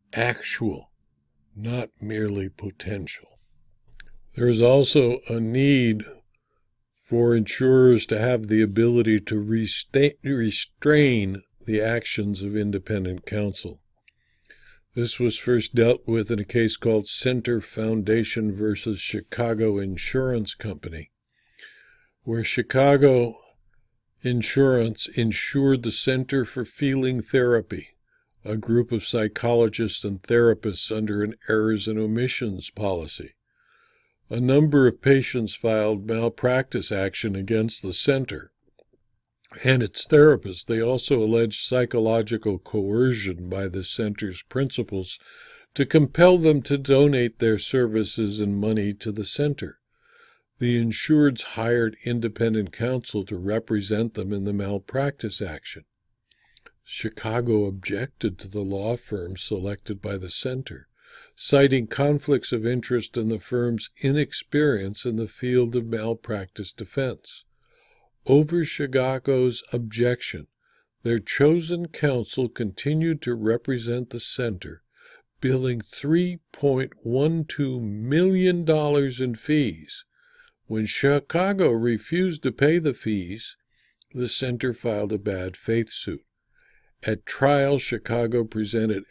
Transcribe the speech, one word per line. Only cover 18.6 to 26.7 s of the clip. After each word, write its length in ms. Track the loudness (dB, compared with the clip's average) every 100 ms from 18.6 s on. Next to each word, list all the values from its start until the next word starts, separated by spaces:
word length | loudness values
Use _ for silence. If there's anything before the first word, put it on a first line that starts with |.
| -2 -2 -4 -6
Chicago 800 | -6 -8 -6 -4 -2 0 0 0
Insurance 760 | -4 -6 -4 -2 0 -2 -4 -8
Company, 560 | -10 -10 -12 -14 -16 _ _ _ _ _ -20 _ _ _ _ _
where 200 | -6 -4
Chicago 960 | -2 -4 0 4 6 8 6 6 2 -4 _ _ _ _ _ _ _ _
Insurance 840 | -2 -2 0 4 4 4 2 -2 -6
insured 760 | -2 0 -2 -4 2 2 2
the 80 | 0
Center 540 | -4 -2 -2 0 -2 -2
for 180 | -4
Feeling 580 | -8